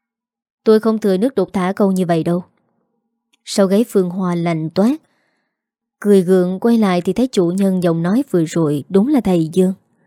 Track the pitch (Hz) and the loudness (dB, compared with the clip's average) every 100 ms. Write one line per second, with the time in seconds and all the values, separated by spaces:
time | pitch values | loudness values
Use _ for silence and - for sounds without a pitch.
0 | _ _ _ _ _ _ - 220 220 220 | _ _ _ _ _ _ 0 2 2 -2
1 | 214 185 240 240 190 202 180 196 202 185 | 0 0 0 -2 -4 -2 -4 0 0 0
2 | 180 170 160 175 - _ _ _ _ _ | 0 0 0 -2 -6 _ _ _ _ _
3 | _ _ _ _ - - 190 196 240 202 | _ _ _ _ -6 0 2 2 0 0
4 | 180 180 185 175 170 160 156 170 214 311 | -2 -2 -4 -2 -2 -4 -4 0 0 0
5 | _ _ _ _ _ _ _ _ _ _ | _ _ _ _ _ _ _ _ _ _
6 | 202 202 175 185 180 185 233 233 208 180 | 0 2 4 2 0 -2 0 2 2 0
7 | 180 185 254 - 170 185 196 185 175 165 | -2 -2 -2 0 -2 0 0 0 0 0
8 | 170 220 277 180 160 175 156 147 - 190 | 0 -2 -2 -2 -2 -2 -2 -2 -2 0
9 | 240 302 202 180 160 175 185 190 _ _ | 2 0 2 0 0 0 0 -2 _ _